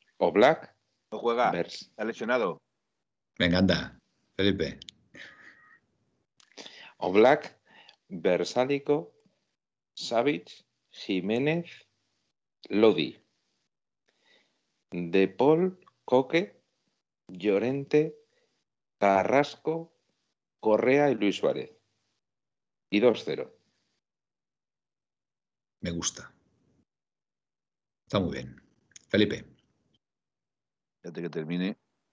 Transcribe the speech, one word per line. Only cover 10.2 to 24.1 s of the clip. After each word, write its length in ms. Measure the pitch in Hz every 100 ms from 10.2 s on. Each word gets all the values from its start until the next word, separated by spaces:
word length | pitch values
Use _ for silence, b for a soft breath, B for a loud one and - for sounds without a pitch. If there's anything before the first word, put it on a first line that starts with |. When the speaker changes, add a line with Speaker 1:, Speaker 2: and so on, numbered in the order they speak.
| 131 165 - - _ _ _
Speaker 1:
Jiménez, 960 | - - 95 90 117 143 165 170 - _ _ _ _ _ _ _ _ -
Lodi. 520 | 101 110 85 71 - _ _ _ _ _ _ _ _ _ _ _ _ _ _ _ _ _
De 360 | 90 85 95 95
Paul, 520 | - 135 160 185 185 _ _ -
Coque, 560 | 127 135 160 208 - _ _ _ _ _ _ -
Llorente, 840 | 90 101 98 117 139 139 151 156 - _ _ _ _ _ _ _ _
Carrasco, 920 | 101 98 95 127 143 - - 165 165 _ _ _ _ _ _ _
Correa 500 | 110 107 127 139 147
y 40 | 117
Luis 200 | 104 -
Suárez. 340 | - - - _ _ _ _ _ _ _ _ _ _ _ _
Y 100 | 101
dos 240 | 120 104 -
cero. 280 | 71 - - _ _ _ _ _